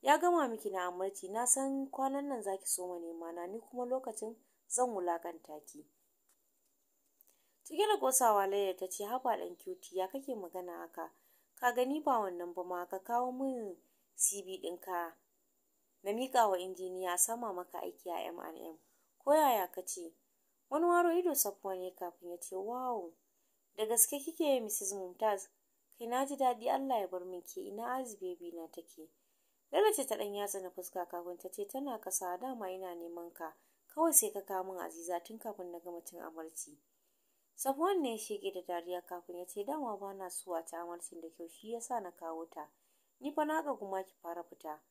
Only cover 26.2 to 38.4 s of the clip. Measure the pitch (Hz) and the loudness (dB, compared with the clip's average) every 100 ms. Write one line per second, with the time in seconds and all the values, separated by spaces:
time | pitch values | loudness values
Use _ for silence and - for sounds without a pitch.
26.2 | 277 277 254 240 233 269 269 240 185 180 | 0 2 2 2 0 0 2 0 0 -4
27.2 | 180 180 175 - 190 202 240 254 247 208 | -6 -10 -10 -10 -8 -6 -4 -4 -4 -6
28.2 | 185 175 175 170 160 - 165 - 156 _ | -8 -8 -10 -10 -12 -14 -18 -18 -20 _
29.2 | _ _ _ _ _ 302 427 427 262 214 | _ _ _ _ _ 4 6 4 0 -2
30.2 | 208 202 202 202 185 180 180 185 175 175 | -2 -2 -2 -4 -6 -8 -8 -6 -4 -6
31.2 | 175 175 185 - 202 262 285 226 190 185 | -8 -10 -10 -6 -6 -4 -4 -4 -4 -4
32.2 | 185 180 247 247 190 185 185 170 170 170 | -2 -4 -4 -6 -6 -6 -8 -8 -10 -10
33.2 | 170 - 165 - _ _ _ - 330 294 | -12 -10 -10 -10 _ _ _ 2 6 6
34.2 | 208 202 196 190 185 185 175 165 170 175 | 4 -4 -4 -4 -2 -6 -8 -8 -4 -6
35.2 | 175 220 226 202 180 175 175 170 170 175 | -6 -12 -12 -10 -10 -10 -10 -12 -12 -14
36.2 | 165 160 160 160 - 147 _ _ _ _ | -12 -12 -12 -10 -12 -16 _ _ _ _
37.2 | _ _ _ - 262 269 339 381 269 226 | _ _ _ -4 0 2 4 4 2 -2
38.2 | - 202 | -4 -4